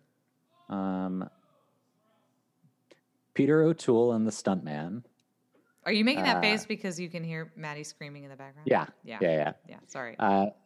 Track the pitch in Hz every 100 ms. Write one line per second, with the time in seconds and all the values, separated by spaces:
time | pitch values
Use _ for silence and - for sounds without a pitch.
0 | _ _ _ _ _ _ - 98 95 92
1 | 92 92 - _ _ _ _ _ _ _
2 | _ _ _ _ _ _ _ _ _ _
3 | _ _ _ - 143 156 160 165 - 117
4 | 120 113 110 - 104 92 76 76 82 113
5 | - _ _ _ _ _ _ _ 170 214
6 | 226 190 269 196 208 214 - 214 196 165
7 | 175 175 165 160 165 - 156 147 151 -
8 | 147 143 139 135 135 143 151 107 76 _
9 | 113 110 90 78 76 - - - - 139
10 | 120 - 196 98 104 -